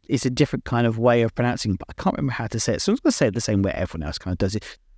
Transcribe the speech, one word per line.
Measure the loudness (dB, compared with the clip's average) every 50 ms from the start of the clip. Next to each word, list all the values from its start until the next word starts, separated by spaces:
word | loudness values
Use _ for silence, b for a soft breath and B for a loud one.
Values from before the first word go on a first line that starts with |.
| _ -2
it's | -2 0 0
a | 0
different | 2 2 2 2 0 -2 -4
kind | -2 0 2 2
of | 2 2 4
way | 4 4 6 6
of | 4 2 0
pronouncing, | 0 -2 0 -2 -2 -2 -2 -2
but | -2 -4 -8
I | -10
can't | -4 -2 -2 -2 0
remember | -2 -4 -2
how | -4 -6 -4
to | -4 -2
say | -2 0 -2
it. | 0
So | 0 0
I'm | 0 2
gonna | 2 0 2
say | 2 2 0
it | 0
the | 0
same | -2 0 2 2
way | 2 2 0
everyone | -2 -4 -4 -4 -6 -6
else | -6 -6 -6
kind | -4 -4 -2
of | 0
does | 0 0 0
it. | -2 -6 -8 -14 -20 _ _ -20